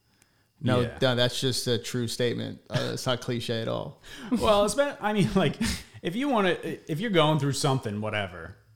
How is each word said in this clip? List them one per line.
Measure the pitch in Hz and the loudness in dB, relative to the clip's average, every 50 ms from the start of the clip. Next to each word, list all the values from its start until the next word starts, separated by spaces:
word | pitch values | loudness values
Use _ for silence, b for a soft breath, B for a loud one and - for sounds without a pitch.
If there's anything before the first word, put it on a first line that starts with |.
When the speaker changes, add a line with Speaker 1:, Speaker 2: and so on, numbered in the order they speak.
| b b b b b b b b b b b _ | b b b b b b b b b b b _
Speaker 1:
No, | - 127 127 123 | 0 2 2 2
Speaker 2:
Yeah. | 120 113 - - | 2 0 0 0
Speaker 1:
no, | 135 131 123 | 2 2 4
that's | 117 123 123 - - | 4 2 2 2 0
just | - 135 123 - - 127 | 0 0 0 0 0 0
a | 120 107 | 0 0
true | - - - 123 120 110 | -2 -4 -4 -2 -2 -2
statement. | - - 127 120 113 113 110 107 - 117 - - | -2 0 0 0 0 -2 -4 -6 -8 -12 -10 -6
Uh, | - 123 123 123 117 | -4 -2 -2 -2 -4
it's | 117 - | -4 -2
not | 131 127 117 | -2 -2 -2
cliche | - - 123 117 117 - 120 113 | -2 -4 -4 -4 -4 -4 -4 -4
at | 113 120 | -2 -2
all. | 120 113 - 151 - - - - - - | -4 -4 -4 -8 -10 -16 -18 -18 -16 -14
Speaker 2:
<laughs> | 262 208 | -6 -4
Well, | - 220 240 220 208 202 208 | -2 2 4 4 6 6 4
it's | 214 - | 2 2
been, | - 285 285 269 - | 0 0 0 -2 -4
I | - 208 214 | -4 0 2
mean, | 214 175 - - | 2 2 4 4
like, | 190 175 143 131 - 233 214 B B B B B B | 4 2 2 2 0 -2 -2 B B B B B B
if | - 170 170 | -8 -6 -4
you | 226 277 294 | -2 -2 0
wanna, | 269 220 196 180 165 - - | 2 2 2 2 0 0 -4
if | - 147 - - - 165 147 | -8 -10 -8 -6 -6 -4 -4
you're | 202 240 | -2 2
going | 196 165 151 156 156 156 | 4 6 6 6 4 4
through | 127 143 131 | 2 0 0
something, | - - 147 135 131 - 113 101 104 | 2 2 2 2 0 0 -4 -6 -4
whatever, | 107 107 104 107 101 92 87 87 82 85 101 - _ _ _ | -4 -2 -2 -2 -4 -4 -6 -10 -14 -14 -16 -18 _ _ _